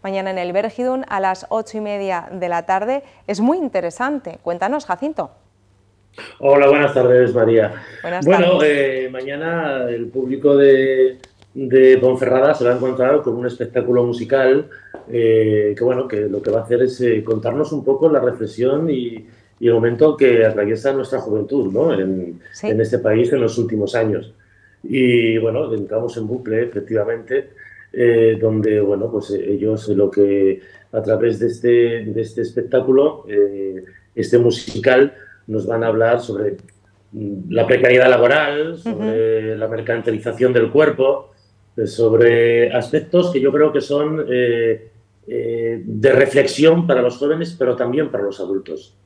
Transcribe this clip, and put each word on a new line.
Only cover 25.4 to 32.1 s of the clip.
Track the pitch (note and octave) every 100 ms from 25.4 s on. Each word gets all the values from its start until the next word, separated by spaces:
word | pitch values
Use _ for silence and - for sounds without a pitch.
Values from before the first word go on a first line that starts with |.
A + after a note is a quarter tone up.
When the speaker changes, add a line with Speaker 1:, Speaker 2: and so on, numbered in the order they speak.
| A2+ A#2 D#3
Speaker 2:
entramos | G#2+ G2 G#2+ A#2 A#2
en | G#2+
bucle, | B2 B2 A2
efectivamente, | A#2+ G#2 G2+ A2 G#2 A#2 A2+ C3 - - - - -
eh, | - A#2+ A#2 A2+ A2
donde, | A2 G#2+ G#2+ G#2
bueno, | G2+ G2 A2+
pues, | A2 G2+
eh, | G2+ -
ellos | G2+ G#2+ A2 A2
lo | G2+ G2+
que, | G2+ G2+ G2 G2 F#2+ - - _
a | A2+
través | G#2 G#2+ A#2 G#2+
de | A#2+
este, | A2+ A#2+ A#2+ A#2 A#2
de | G#2+